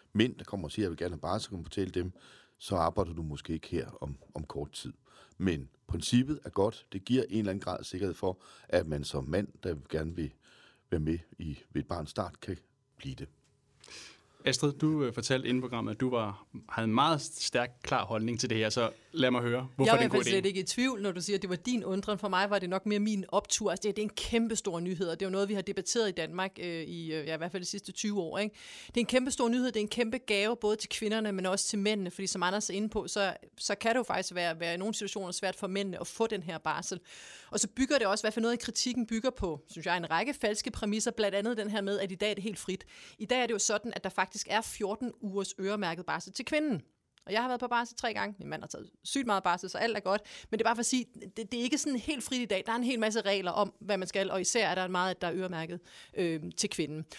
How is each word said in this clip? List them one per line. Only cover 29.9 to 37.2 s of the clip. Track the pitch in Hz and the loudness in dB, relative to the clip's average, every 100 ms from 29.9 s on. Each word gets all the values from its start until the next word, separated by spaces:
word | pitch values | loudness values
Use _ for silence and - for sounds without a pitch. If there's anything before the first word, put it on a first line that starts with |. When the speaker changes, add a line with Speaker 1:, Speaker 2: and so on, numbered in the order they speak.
| - 226 254 | 0 0 0
Speaker 3:
gave, | - 208 208 226 | 0 2 2 2
både | 208 220 | 2 0
til | - | -2
kvinderne, | - 214 220 214 | -2 0 0 0
men | 196 185 | 0 0
også | 190 - | 0 0
til | 208 | 2
mændene, | 202 214 185 | 2 2 -2
fordi | 175 190 | -4 -4
som | 185 | 0
Anders | 180 202 214 | 0 0 -2
er | |
inde | 190 214 | -2 -2
på, | 214 170 | -2 -2
så, | 214 196 - - - | 0 0 0 -10 -8
så | - 208 | -4 0
kan | 226 | 2
det | 233 | 2
jo | |
faktisk | 226 - 185 180 | 2 0 0 0
være, | 170 165 | 0 0
være | 170 | -2
i | 170 | -2
nogle | 202 | -2
situationer | 214 202 214 185 | -2 -4 -4 -6
svært | 180 190 180 | -2 -2 -2
for | 190 | -2
mændene | 196 196 180 | -2 -2 -4
at | - | -6
få | - 226 | -2 0
den | 208 | 0
her | 170 160 | -4 -4
barsel. | 156 147 175 180 - - | -2 -2 -2 -8 -12 -20